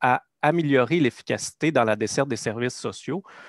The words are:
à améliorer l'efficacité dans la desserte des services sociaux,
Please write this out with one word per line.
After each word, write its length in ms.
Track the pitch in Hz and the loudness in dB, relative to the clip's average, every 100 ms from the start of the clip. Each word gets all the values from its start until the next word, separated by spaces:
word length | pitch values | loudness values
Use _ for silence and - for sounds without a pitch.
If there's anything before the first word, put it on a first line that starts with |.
à 220 | 127 127 _ - | 0 0 _ -2
améliorer 580 | 147 170 151 135 120 175 | 0 2 4 4 4 2
l'efficacité 720 | 131 - - 110 - - 151 | 2 0 -6 -6 -6 -4 0
dans 120 | 135 | 2
la 120 | 113 107 | 2 0
desserte 320 | 107 - 139 | -2 -2 -2
des 80 | 113 | -2
services 400 | - 110 123 - | -4 -4 -6 -6
sociaux, 480 | 110 101 - 160 - - | -10 -10 -8 -10 -10 -20